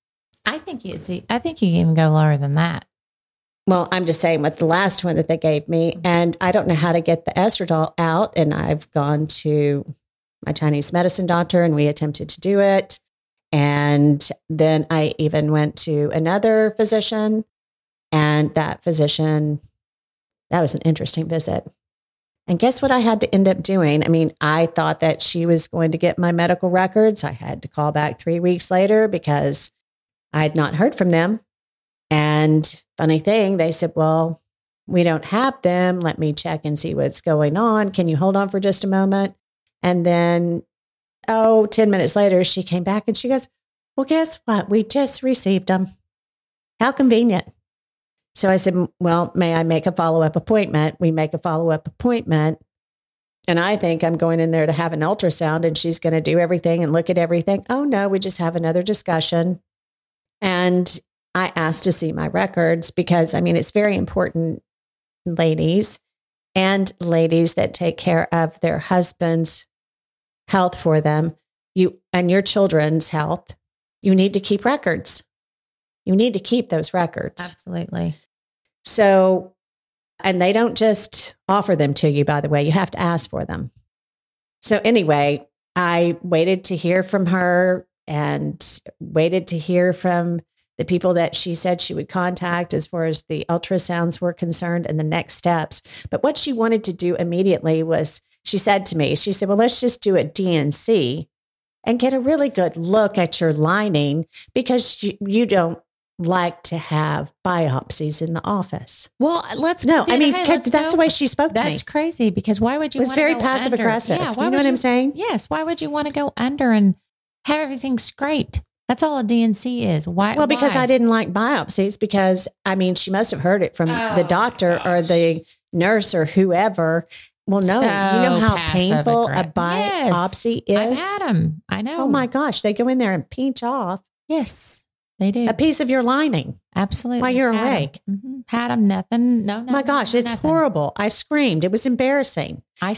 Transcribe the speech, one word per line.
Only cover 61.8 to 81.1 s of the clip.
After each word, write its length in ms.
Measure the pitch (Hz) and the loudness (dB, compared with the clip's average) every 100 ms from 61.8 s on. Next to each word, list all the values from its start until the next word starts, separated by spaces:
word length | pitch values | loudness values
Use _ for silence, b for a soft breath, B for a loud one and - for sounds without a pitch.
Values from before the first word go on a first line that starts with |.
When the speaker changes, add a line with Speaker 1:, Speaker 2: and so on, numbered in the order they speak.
| 190 | 0
Speaker 2:
to 60 | |
see 200 | - 160 | 0 -2
my 160 | 156 156 | -4 -4
records 640 | 180 190 175 165 165 - | -2 -2 0 0 0 -2
because, 420 | - 170 175 165 | -4 0 2 2
I 80 | - | 0
mean, 140 | 175 170 | 0 0
it's 160 | 160 | 0
very 240 | 208 208 190 | 0 0 0
important, 640 | 185 190 180 165 165 - _ _ _ _ _ _ 180 | -2 -2 -2 -2 -4 -6 _ _ _ _ _ _ -6
ladies, 760 | 165 165 156 160 190 208 - _ _ _ _ _ 190 | 0 0 2 0 2 0 -4 _ _ _ _ _ -2
and 360 | 190 196 190 - | 0 0 -2 -4
ladies 560 | 175 165 165 165 170 - | 0 2 4 2 2 0
that 180 | 185 | -4
take 240 | - 165 165 | -2 -4 -2
care 300 | 180 165 - | 0 0 0
of 260 | 170 160 - | 0 -2 -2
their 180 | 165 160 | -2 -2
husband's 840 | - 185 175 - 170 165 160 - - _ _ _ _ _ _ _ - | 0 0 0 -2 0 0 -2 -4 -10 _ _ _ _ _ _ _ -2
health 320 | 196 180 - | 0 0 0
for 220 | 165 156 | 0 2
them, 340 | 151 151 165 - _ _ _ | 2 0 -2 -6 _ _ _
you, 260 | 185 180 - _ | 0 0 -2 _
and 180 | 180 175 | -2 2
your 120 | 190 | 2
children's 680 | 196 208 196 160 151 160 - | 2 2 2 2 2 0 -2
health, 460 | 156 156 175 - - _ _ _ _ | -4 -4 -6 -10 -20 _ _ _ _
you 120 | 202 | 2
need 200 | 190 196 | 4 2
to 60 | 202 | 0
keep 260 | 196 202 233 | -2 -2 0
records. 580 | 285 180 127 - - - _ _ _ _ _ _ _ - | -2 -2 -4 -4 -6 -8 _ _ _ _ _ _ _ 0
You 100 | 190 | 2
need 180 | 247 | 2
to 60 | 196 | 0
keep 300 | - 240 - | -2 -2 0
those 240 | 160 165 | -2 -2
records. 480 | 180 170 - - - | -2 -4 -6 -10 -8
Speaker 1:
Absolutely. 760 | 175 - 185 175 - - 160 151 _ _ _ _ _ _ - | -10 -10 -10 -10 -6 -6 -6 -8 _ _ _ _ _ _ -6
Speaker 2:
So, 680 | - 202 190 190 185 - _ _ _ _ _ _ _ | 2 4 6 4 2 -2 _ _ _ _ _ _ _
and 220 | 190 180 | -2 0
they 120 | 180 | 2
don't 240 | 214 233 - | 2 0 2
just 580 | 220 214 - | 2 2 -2